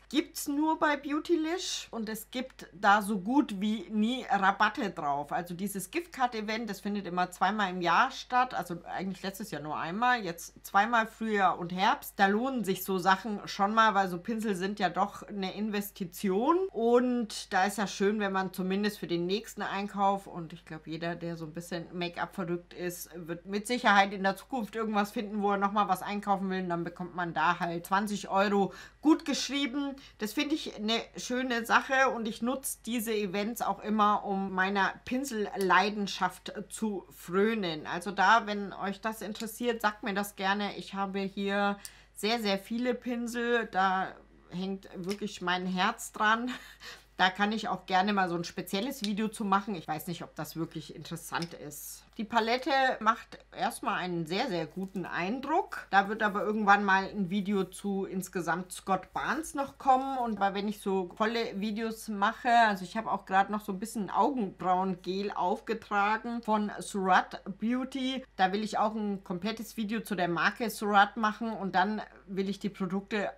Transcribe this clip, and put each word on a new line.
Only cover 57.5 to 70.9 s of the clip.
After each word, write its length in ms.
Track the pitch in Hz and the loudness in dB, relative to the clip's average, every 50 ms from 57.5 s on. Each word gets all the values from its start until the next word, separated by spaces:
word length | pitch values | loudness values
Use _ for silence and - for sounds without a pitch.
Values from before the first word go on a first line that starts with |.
| 208 190 190 | 0 0 0
zu 420 | 190 - - - 202 196 196 190 | -2 -4 -8 -6 -4 -2 -2 -2
insgesamt 680 | - 180 190 180 - - 190 160 165 165 175 185 - - | -2 -4 -6 -6 -4 -4 -4 -2 0 -2 -2 -2 -8 -12
Scott 400 | - - - 190 185 - - - | -10 -2 0 0 0 0 -4 -6
Barnes 420 | 147 139 165 220 294 320 - - | -4 -2 -2 -2 -2 -4 -6 -4
noch 220 | 285 277 277 - - | -4 -4 -4 -6 -2
kommen. 400 | - 277 262 262 269 269 269 262 | 4 4 6 6 4 0 -2 -2
Und 220 | 240 233 214 202 | -2 -2 0 2
weil 140 | 208 196 190 | 2 2 2
wenn 140 | 202 196 214 | 0 -2 -4
ich 140 | 202 - | -4 -4
so 280 | - 208 190 190 180 175 - | -2 0 0 0 0 -2 -2
volle 440 | - 220 220 240 233 - - - 196 | 0 0 2 2 0 -2 -2 -4 -4
Videos 500 | 196 220 202 214 226 220 220 - - - | -2 -2 -2 -2 -2 -4 -4 -6 -8 -6
mache, 400 | 214 196 202 214 226 - - 247 | -2 2 2 2 2 2 2 6
also 340 | 233 233 226 214 202 185 185 | 8 8 8 6 6 2 -4
ich 140 | 175 - 226 | -6 -6 -6
habe 120 | 220 - | -2 -2
auch 140 | 190 196 - | -2 -4 -2
gerade 260 | - 196 190 196 196 | 2 4 4 4 4
noch 100 | 208 208 | 0 -6
so 100 | - - | -4 -4
ein 80 | 196 185 | -6 -6
bisschen 300 | 226 214 - 226 196 156 | -6 -6 -6 -6 -6 -2
Augenbrauengel 1200 | - - 208 302 277 254 202 180 - - 175 185 185 180 190 190 185 175 - 175 190 196 202 202 | 2 2 4 4 2 0 -2 -4 -4 -4 0 2 2 2 2 0 -2 -4 -4 -4 -2 -2 -2 -2
aufgetragen 1120 | - - 180 180 214 220 - - 220 220 - - 214 202 196 208 220 220 226 240 233 233 226 | -2 0 0 0 0 0 -2 -4 -6 -4 -4 -2 0 2 4 4 2 0 -2 -4 -6 -6 0
von 280 | - 214 214 208 202 - - | 0 2 2 2 0 -4 -8
Surat 600 | - - - 202 185 196 - 214 247 - - - - - 190 - | -10 -6 -2 0 4 6 6 6 6 4 -6 -12 -10 -10 -8 -4
Beauty. 640 | 214 226 247 254 262 262 - 269 254 262 269 254 262 - _ | -2 0 0 0 -2 -4 -4 -4 -2 -2 -2 -4 -6 -8 _
Da 160 | - 190 185 | 2 2 2
will 120 | 190 214 214 | 2 0 -2
ich 140 | 208 208 - | -2 0 2
auch 160 | 208 220 214 | 0 2 0
ein 300 | 226 214 208 202 185 - | -2 -2 -2 -4 -4 -6
komplettes 540 | - 190 175 180 220 226 - 220 - - - | -6 -6 -4 -4 -4 -4 -4 -8 -10 -6 -6
Video 240 | 226 190 233 220 | -4 -2 -2 -4
zu 140 | - - 208 | -2 -4 -2
der 120 | 180 180 170 | -2 0 0
Marke 420 | 170 160 160 190 202 - 247 214 | 2 2 2 2 2 0 -4 -4
Surat 480 | 214 - 220 202 | -4 -4 -2 4